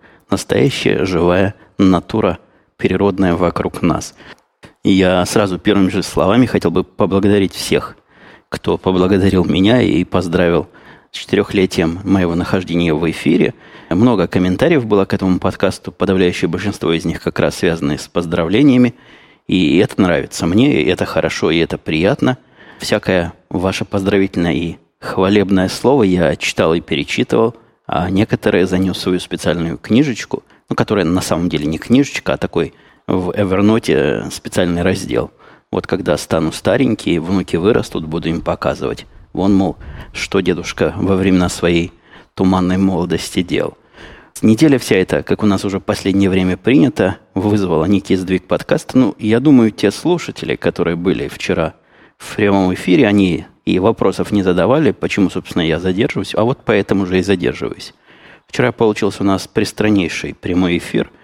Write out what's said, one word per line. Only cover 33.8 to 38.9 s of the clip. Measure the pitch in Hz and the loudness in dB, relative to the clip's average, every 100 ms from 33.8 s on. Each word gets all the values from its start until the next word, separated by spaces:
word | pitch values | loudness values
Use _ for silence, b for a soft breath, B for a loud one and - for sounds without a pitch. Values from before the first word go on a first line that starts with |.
| - 67 71 53 62 | 2 2 2 -2 -6
специальный | - - - 90 85 | -10 -6 -2 0 0
раздел. | 90 92 - 60 - _ B B B | 0 -2 -2 -4 -4 _ B B B
Вот | - - | -6 -2
когда | 95 87 76 | -4 0 -2
стану | - 82 80 | 0 -2 -2
старенький, | - - 120 127 110 - 85 | -2 0 2 0 -2 -2 -2
внуки | 82 95 85 85 | 0 -2 -2 0
вырастут, | 95 117 - - 78 | 2 0 -2 -8 -6
буду | 82 80 | -6 -4
им | 82 | -4
показывать. | 87 82 - - 62 | -4 -4 -4 -4 -6